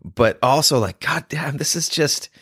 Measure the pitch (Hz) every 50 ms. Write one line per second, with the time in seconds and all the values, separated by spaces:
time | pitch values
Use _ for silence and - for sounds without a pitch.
0 | - 87 - - 117 110 - - - 127 135 156 151 - 143 123 104 92 - -
1 | - - - 131 - - 151 156 175 147 139 135 151 - - 165 160 - - 170
2 | 151 - - - - - _ _